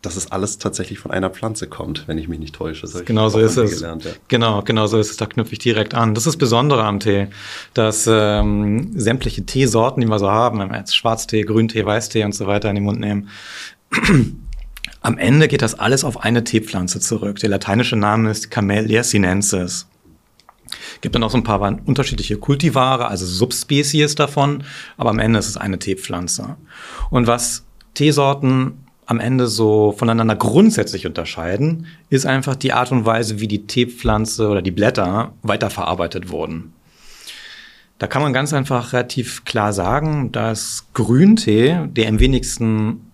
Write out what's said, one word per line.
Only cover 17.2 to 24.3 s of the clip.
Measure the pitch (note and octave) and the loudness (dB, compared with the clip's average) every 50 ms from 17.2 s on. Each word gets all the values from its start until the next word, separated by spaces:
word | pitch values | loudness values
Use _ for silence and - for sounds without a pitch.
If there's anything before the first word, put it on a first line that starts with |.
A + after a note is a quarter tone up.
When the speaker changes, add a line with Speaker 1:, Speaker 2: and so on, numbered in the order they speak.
| F#2+ G2+ G2+ - | -4 -4 -6 -2
Speaker 2:
Der | - G#2+ | -2 -2
lateinische | G2 G2 - - G2 A2 A#2+ A#2 - | 0 0 0 0 2 2 2 2 0
Name | A2 G#2 G#2 G#2 A2 A2+ A2 | 0 2 2 2 2 2 0
ist | G#2+ G#2+ - - - | 0 -2 -6 -6 -4
Camellia | - G#2 G2 G2+ G#2+ A2 A2 A2 A2+ A#2+ | -2 0 2 2 0 2 2 2 2 2
sinensis. | - - G#2+ G2 F2+ F2+ G2 G2 - - F#2+ F2+ F2 - - - _ _ _ _ - - _ _ _ _ _ _ _ _ _ _ - - - - - - - | 2 2 2 4 4 2 0 0 0 -2 -2 -2 -4 -6 -10 -12 _ _ _ _ -20 -20 _ _ _ _ _ _ _ _ _ _ -16 -16 -16 -14 -18 -18 -10
Gibt | - C3+ - | -10 -4 -2
dann | B2 A2+ | -2 -2
auch | A2 | 0
so | G#2 B2 | 0 0
ein | A2 | 0
paar | A2+ G#2+ G2 G2+ G2+ - - - | 2 0 2 2 0 -2 -2 -2
unterschiedliche | - C3+ - C#3 - - G#2+ G2+ - G#2 | -2 0 0 0 -2 -2 -4 -4 -4 -4
Kultivare, | G#2 - - C#3 C#3 E3 E3 A2+ C3+ B2+ C3 C3 B2 A#2+ A#2 | -6 0 -2 0 2 2 2 2 4 2 2 2 0 -2 -2
also | G#2 F2+ F2+ | -4 -4 -4
Subspezies | F2+ F2+ F#2 A2+ C3 - - - - C#3 C#3 D3 C#3+ C#3+ D#3 D3 D3 D3 | -4 0 0 0 0 0 -8 -4 -2 0 0 0 0 2 2 2 2 2
davon, | - D3+ C#3 | 0 0 0